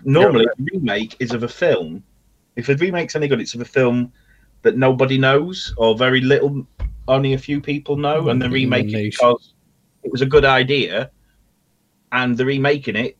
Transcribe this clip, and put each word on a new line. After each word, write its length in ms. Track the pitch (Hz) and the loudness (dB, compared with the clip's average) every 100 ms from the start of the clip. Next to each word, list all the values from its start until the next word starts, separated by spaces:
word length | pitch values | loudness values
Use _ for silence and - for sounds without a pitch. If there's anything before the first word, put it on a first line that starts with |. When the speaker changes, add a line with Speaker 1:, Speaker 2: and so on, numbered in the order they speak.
Speaker 1:
Normally, 400 | 135 151 202 123 113 | 0 4 6 6 2
Speaker 2:
Go 60 | |
for 80 | - | 0
it. 60 | 139 | -6
Speaker 1:
a 40 | 190 | -4
remake 380 | 120 101 110 - | -2 -4 -6 -8
is 140 | 123 | -6
of 100 | 120 | -4
a 60 | 117 | -6
film. 560 | - 175 101 80 92 _ _ _ _ _ | -2 0 0 -2 -14 _ _ _ _ _
If 140 | - 120 | -10 -4
a 80 | 139 | 0
remake's 400 | 185 175 156 156 | 0 -2 -4 -4
any 100 | 147 | -2
good, 140 | 120 | -2
it's 140 | - | -4
of 80 | 120 | -10
a 20 | |
film 480 | 120 135 123 123 123 _ _ _ _ _ | -4 0 2 0 -4 _ _ _ _ _
that 140 | 117 127 | 0 2
nobody 420 | 131 127 131 131 | 2 2 0 2
knows 560 | 135 139 175 180 - - | 4 2 0 -8 -10 0
or 200 | 113 110 | 2 2
very 240 | 127 131 | 2 2
little, 440 | 127 143 143 139 - - - - - | 2 2 2 -4 -10 -10 -10 -8 -2
only 240 | 135 135 | 0 0
a 60 | 135 | -2
few 220 | - 143 | -4 -6
people 360 | 143 143 143 147 | -4 -8 -4 -4
know, 320 | 147 156 143 | -2 -2 0
and 120 | 123 | -2
the 60 | 123 | -2
Speaker 3:
Mm, 60 | |
Speaker 1:
remake 340 | 131 131 127 104 | -2 0 -2 -2
Speaker 3:
niche. 280 | 110 104 | -4 -4
Speaker 1:
is 40 | - | 2
because 360 | 123 123 _ _ _ _ _ _ | 2 2 _ _ _ _ _ _
it 80 | - | -8
was 100 | 123 | -4
a 40 | 135 | 4
good 180 | 147 | 4
idea, 680 | 135 131 131 143 85 101 139 _ _ _ _ _ _ _ _ _ - | 6 2 2 0 -2 -4 -8 _ _ _ _ _ _ _ _ _ -6
and 240 | 123 123 120 | -2 -2 -2
they're 100 | 131 | -2
remaking 480 | 139 139 147 123 | 0 0 0 -2
it 220 | 104 123 _ | -4 -4 _